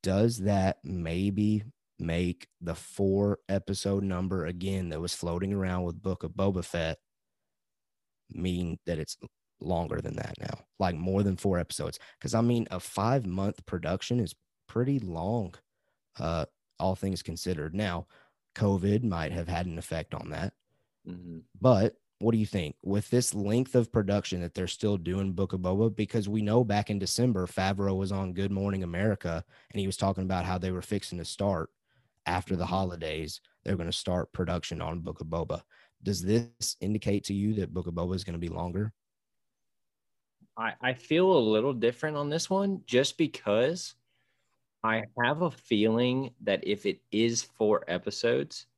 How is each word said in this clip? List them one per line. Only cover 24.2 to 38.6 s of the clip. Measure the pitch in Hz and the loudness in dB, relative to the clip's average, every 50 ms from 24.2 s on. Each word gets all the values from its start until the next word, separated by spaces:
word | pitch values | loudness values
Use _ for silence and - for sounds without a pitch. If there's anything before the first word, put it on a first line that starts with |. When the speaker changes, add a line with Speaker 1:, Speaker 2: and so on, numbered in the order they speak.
| - - 92 90 | 0 -2 -4 -4
Speaker 1:
that | 87 85 _ | -4 -4 _
they're | - 90 | -4 -4
still | 87 - - - 107 101 95 | -4 -4 -2 0 0 0 0
doing | 82 87 92 98 98 98 | 0 -2 0 0 0 -2
Book | 90 85 98 92 - | 0 0 -2 -2 -2
of | 92 | -2
Boba? | 90 90 92 98 113 113 104 | 0 0 2 4 2 2 2
Because | - 107 - - 113 101 101 | 0 -2 0 0 -2 -2 0
we | 104 110 | 0 0
know | 104 104 110 123 123 | 2 4 4 4 4
back | 107 101 104 104 - | 4 2 0 0 0
in | 104 101 | -2 -2
December, | 95 90 - - 123 127 113 95 90 | -2 -2 0 2 2 2 2 0 -2
Favreau | 87 - - 92 98 101 98 98 98 95 | -2 0 2 2 2 2 2 2 0 2
was | 95 98 92 | 0 0 -2
on | 101 98 95 92 90 | -2 -2 -2 -4 -2
Good | 90 98 98 | -2 -2 0
Morning | 98 95 98 101 98 95 | 0 0 0 0 0 -2
America, | 92 87 85 87 101 110 101 - - 87 82 80 - _ - - - _ | -4 -4 -2 0 2 2 2 0 -2 -4 -4 -4 -6 _ -20 -20 -20 _
and | - 101 | -6 -4
he | 98 | -2
was | 98 95 | -2 -2
talking | - 104 98 95 95 92 | 0 0 0 2 0 -2
about | 92 92 90 87 | 0 0 0 0
how | 92 90 90 | 0 -2 -2
they | 87 95 | -2 -2
were | 92 90 | -4 -4
fixing | 82 - 107 101 - - 90 87 | -4 -4 -4 -4 -4 -6 -8 -8
to | 82 | -8
start | - - - 101 101 95 82 80 - _ _ _ _ _ _ _ _ _ _ _ | -8 -4 0 0 2 2 2 -2 -6 _ _ _ _ _ _ _ _ _ _ _
after | 80 87 90 90 - 95 | -2 -2 -2 0 -2 -2
the | 87 87 | -2 0
Speaker 2:
Mm-hmm. | 85 90 | 0 0
Speaker 1:
holidays. | 95 95 92 87 85 82 80 78 78 78 76 - - _ _ _ _ _ | 0 0 -2 -4 -6 -6 -6 -4 -4 -6 -8 -10 -12 _ _ _ _ _
They're | - 98 87 | -4 -2 -2
gonna | 85 85 | -2 -4
start | - - - - 90 90 - - - | -4 -4 -2 -2 0 0 -2 -4 -4
production | - 90 85 87 87 - - 85 85 | -4 -2 -2 -2 -4 -4 -6 -8 -6
on | 82 80 82 87 | -6 -6 -6 -6
Book | 80 80 78 - | -8 -8 -10 -10
of | 82 80 | -8 -4
Boba. | 80 82 82 - - - - _ _ - - _ _ _ | -4 -4 -2 -4 -6 -8 -8 _ _ -20 -20 _ _ _
Does | - 98 101 90 | -4 -4 -2 -2
this | 87 95 107 117 120 117 _ _ - - - _ | 2 2 2 2 2 0 _ _ -6 -6 -6 _
indicate | - 98 107 107 - 107 101 101 - | -2 -2 -2 0 0 0 0 0 0
to | - 101 | -2 -2
you | 98 101 104 110 | 0 0 0 0
that | 104 92 80 | 0 -2 -2
Book | 73 92 85 | -4 -6 -6
of | 87 85 | -4 -4
Boba | 85 85 87 92 | -2 -2 -2 -2
is | 92 - | -4 -4
gonna | - 85 82 | -6 -6 -6
be | 87 85 | -6 -4
longer? | 85 85 | -4 -4